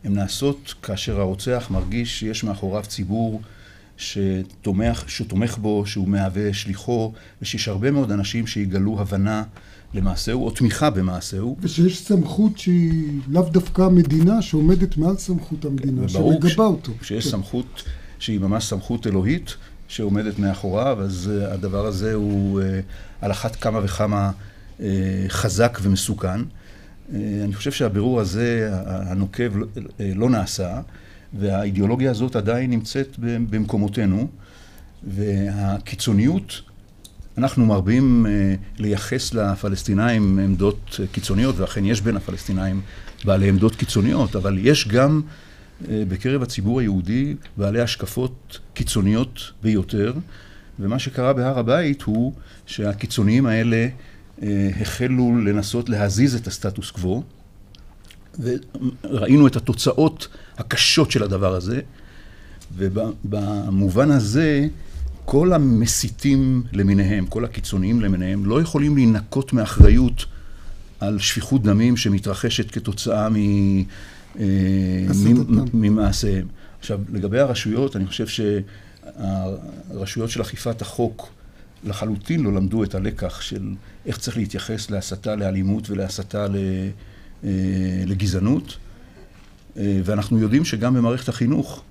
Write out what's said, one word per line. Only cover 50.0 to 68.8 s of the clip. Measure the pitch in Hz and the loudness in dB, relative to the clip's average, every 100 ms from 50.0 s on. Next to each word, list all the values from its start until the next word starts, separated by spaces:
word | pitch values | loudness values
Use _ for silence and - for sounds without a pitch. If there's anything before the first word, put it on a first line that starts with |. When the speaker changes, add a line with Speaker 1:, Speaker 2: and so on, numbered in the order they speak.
| 104 143 - - - - - - | -2 -4 -10 -16 -20 -20 -20 -6
Speaker 1:
ומה | 98 127 | -2 -2
שקרה | 135 131 127 | -4 -2 0
בהר | 127 123 135 | 2 0 0
הבית | 117 147 160 143 | 2 2 2 -2
הוא | - 107 127 139 - - - | -2 0 0 -4 -18 -20 -14
שהקיצוניים | - 104 101 - - 104 117 135 | -4 -4 -4 -4 2 4 4 4
האלה, | 110 113 113 117 127 - - - - | 2 2 2 0 -4 -18 -20 -20 -8
אה, | 104 101 98 92 | -2 2 2 0
החלו | 104 - 123 127 123 120 | -4 -2 0 2 4 4
לנסות | 101 104 101 117 123 | 4 0 0 -4 -2
להזיז | 107 101 95 139 120 | 0 2 4 4 2
את | 117 | -4
הסטטוס | - 104 104 - | -6 -6 -6 -10
קוו, | - 90 110 139 - - - - - - - - - - - | -4 -2 -2 -6 -16 -20 -20 -20 -20 -20 -20 -20 -20 -16 -8
וראינו | 120 123 - - 127 - - 127 107 143 139 | -4 -4 -6 -6 -6 -6 -6 -2 4 8 8
את | 139 | 4
התוצאות | - 113 139 135 160 - - - - - | -2 0 0 2 2 0 -16 -18 -18 -12
הקשות | - - - - 147 | -4 2 4 4 4
של | 127 | 2
הדבר | 104 98 95 92 | 0 2 2 0
הזה, | 90 123 - - - - - - - - - 92 | -2 -4 -6 -16 -20 -20 -20 -20 -20 -20 -14 -4
ובמובן | 95 98 110 110 101 104 101 104 101 95 98 92 147 | -2 0 -2 -4 -4 -4 -2 -2 0 2 4 4 6
הזה, | 139 104 123 160 143 151 - - - - - - | 6 4 2 4 4 0 -2 -12 -6 -6 -6 2
כל | 135 175 | 4 6
המסיתים | 170 135 113 117 - 113 - 143 135 131 127 120 | 6 6 4 2 0 -4 -2 2 4 4 2 0
למיניהם, | 101 98 98 95 104 92 | 2 4 4 4 2 -2
כל | 110 117 | -2 -4
הקיצוניים | - - 98 92 120 | -4 -2 0 2 2
למיניהם, | 101 90 92 98 98 | 2 2 0 0 2
לא | 127 | 2
יכולים | 165 151 | 2 2